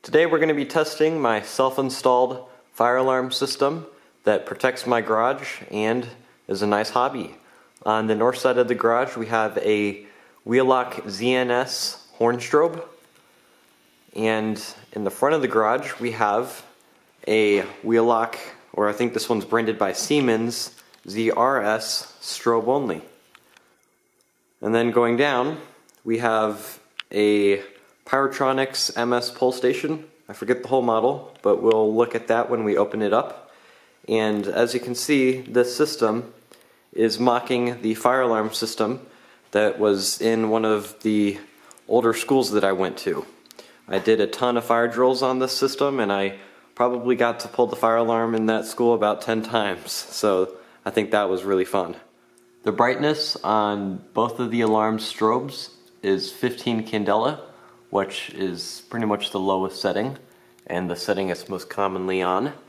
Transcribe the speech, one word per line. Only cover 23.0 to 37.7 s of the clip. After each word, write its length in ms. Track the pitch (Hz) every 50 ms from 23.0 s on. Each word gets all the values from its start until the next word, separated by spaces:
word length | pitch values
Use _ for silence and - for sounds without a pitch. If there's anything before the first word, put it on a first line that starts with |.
| - - - _ _ _ _ - _ _ _ - _ _ _ _ _ _ _ _ _ _ _ _ _ _ _ _ _ _ _ _
And 140 | - 107 110
then 160 | 117 117 120
going 260 | 110 120 120 117 117
down, 460 | 117 143 147 139 123 123 143 160 - - - - _ _ _ _ _ _
we 140 | 113 113 113
have 600 | 120 117 113 110 110 107 104 104 - - - - _ _ _ _ - _
a 520 | - 104 104 104 104 104 101 101 98 98 - - - - _ _ _ _ _
Pyrotronics 920 | - - 135 139 139 135 - 139 131 131 135 135 131 - - - - - 113
M 160 | 117 120 123
S 160 | 123 120 -
pole 200 | - - 131 127
station. 540 | 127 - - - - - - 147 160 156 - - _ _ _ -
I 60 | 104
forget 280 | - - 104 123 123 123
the 60 | -
whole 140 | 131 135 120
model, 520 | 120 113 110 110 127 143 139 - - - -
but 220 | - 101 101 - -
we'll 320 | 113 110 110 110 107 107
look 200 | 113 120 117 -
at 140 | 117 117 -
that 220 | 117 113 117 -
when 120 | 120 113 110
we 140 | 107 101
open 240 | - 104 101 - 110
it 140 | 107 101 101
up. 360 | 117 - - - - - - - - _ - - _ _ _ _ _ _
And 400 | - 113 113 110 107 107 104 101
as 280 | 98 - 95 120 117 120
you 60 | 123
can 140 | 123 123 123
see, 460 | 120 - - 151 139 131 127 131 131
this 340 | - - 113 123 120 123 -
system 600 | - 156 147 - - 117 110 107 117 123 - - - _ _ - - _ _ _ _ _ _ -
is 260 | - 110 113 101 104
mocking 600 | 123 127 120 123 - - 131 120 123 123